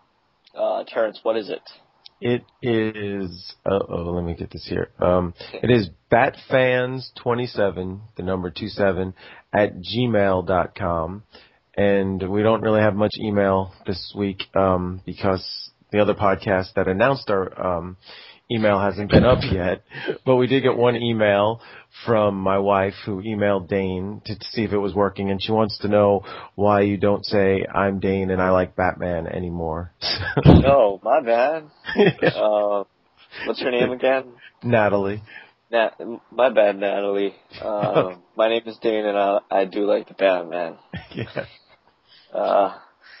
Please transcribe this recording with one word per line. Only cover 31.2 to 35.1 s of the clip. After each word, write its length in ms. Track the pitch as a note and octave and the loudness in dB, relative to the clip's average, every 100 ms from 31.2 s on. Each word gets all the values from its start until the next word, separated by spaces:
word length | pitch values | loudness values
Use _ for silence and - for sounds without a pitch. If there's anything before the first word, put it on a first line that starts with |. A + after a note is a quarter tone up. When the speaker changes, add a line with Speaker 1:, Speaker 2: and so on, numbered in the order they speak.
Speaker 1:
bad. 440 | A#2 A#2 C3+ D#3+ D3+ _ - G3 | 2 2 2 -2 -10 _ -4 2
Speaker 2:
<laughs> 0 | |
Yeah. 340 | G3+ - - | 2 2 -2
Speaker 1:
Uh, 540 | - G#2+ G#2 G#2 G2+ F#2+ _ _ _ _ - - | 0 0 2 0 -2 -4 _ _ _ _ -10 -8
what's 160 | A#2 | -4
her 80 | D#3 | -2
name 200 | A#2+ B2 | 0 -2
again? 340 | B2+ C3 C3 C3 A#2+ - _ | 0 0 0 -4 -16 -20 _
Speaker 2:
Natalie. 580 | A#2+ A#2 G#2 G2+ G2 | 0 2 2 2 -2